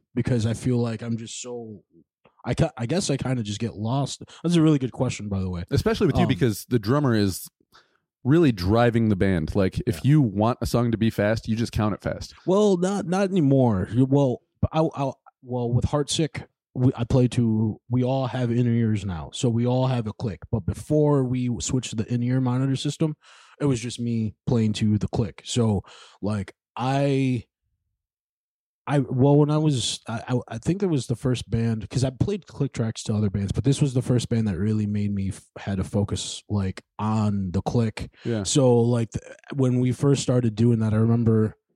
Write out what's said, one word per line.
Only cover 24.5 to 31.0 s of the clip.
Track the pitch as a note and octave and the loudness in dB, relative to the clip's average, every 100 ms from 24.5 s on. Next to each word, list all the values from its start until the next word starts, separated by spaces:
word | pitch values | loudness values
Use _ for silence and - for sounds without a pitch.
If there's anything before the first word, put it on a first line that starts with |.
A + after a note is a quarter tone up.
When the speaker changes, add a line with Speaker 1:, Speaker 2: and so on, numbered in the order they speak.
| A#2+ A2 | 2 2
Speaker 1:
to | G#2+ A2 G#2+ | 0 2 2
the | F#2+ | 0
click. | - A2 - | -2 -4 -6
So, | - B2 A2+ G2 - - - _ | -6 0 0 0 -4 -14 -20 _
like, | G2 G#2 F2+ - _ - | -6 -4 -6 -14 _ -6
I, | B2+ C3+ C#3+ C3+ C3+ B2 - _ _ _ _ _ _ _ _ _ _ _ _ _ - | -2 0 0 0 0 -2 -6 _ _ _ _ _ _ _ _ _ _ _ _ _ -2
I, | C#3+ | 0
well, | B2+ B2+ C#3+ C#3+ | 0 4 6 6
when | D3 | 6
I | D3+ | 2
was, | D#3 C3 - - - | 2 0 -2 -6 -8
I, | A2+ - | -8 -4
I, | B2 - A#2 | -4 -4 -6
I | |
think | - F#3+ | -4 -2
it | G3+ | 0
was | D3 | -2